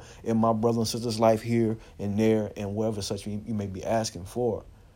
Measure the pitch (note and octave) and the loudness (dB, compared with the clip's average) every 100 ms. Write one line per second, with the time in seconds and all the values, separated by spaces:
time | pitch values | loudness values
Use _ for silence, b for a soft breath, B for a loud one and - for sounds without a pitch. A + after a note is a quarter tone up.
0 | B B - A2+ A2+ A2 A#2 A#2 G#2+ A#2 | B B -2 2 4 4 2 2 0 -2
1 | A#2+ G#2+ A2+ A2 A2+ A#2 A2 A2 B - | -4 4 4 4 2 2 2 0 B -8
2 | G2+ G2+ A2 A2 G#2 - G2+ G#2 A2 G#2 | -4 2 4 4 0 -4 -6 -2 -2 -2
3 | F#2 G#2 G#2 G#2 A#2 G#2+ G2 F#2+ - A2+ | -6 -6 -6 -8 -6 -4 -4 -6 -2 -2
4 | A2 E2+ F#2 A#2+ B2 F#2+ - b b | -2 -6 -10 -4 -2 -2 -8 b b